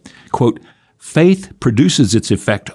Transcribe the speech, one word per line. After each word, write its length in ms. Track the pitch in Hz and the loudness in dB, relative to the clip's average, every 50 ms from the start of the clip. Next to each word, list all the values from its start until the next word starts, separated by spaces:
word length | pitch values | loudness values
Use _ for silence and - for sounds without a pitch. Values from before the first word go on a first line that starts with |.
| _ - _ - _ - | _ -20 _ -20 _ -10
quote, 280 | - - 131 113 - - _ _ _ _ _ _ _ | -4 -2 0 -2 -2 -4 _ _ _ _ _ _ _
"Faith 560 | _ - - - 156 170 185 190 190 - - - - | _ -18 -4 0 2 2 2 2 0 -4 -16 -14 -4
produces 520 | - 135 107 117 156 180 - - 123 90 107 | -4 -2 0 2 2 2 2 0 0 2 0
its 160 | 107 - - | -2 -2 -2
effect 420 | 107 - - - 104 101 - - - | -4 -4 -2 -4 -4 -4 -6 -14 -8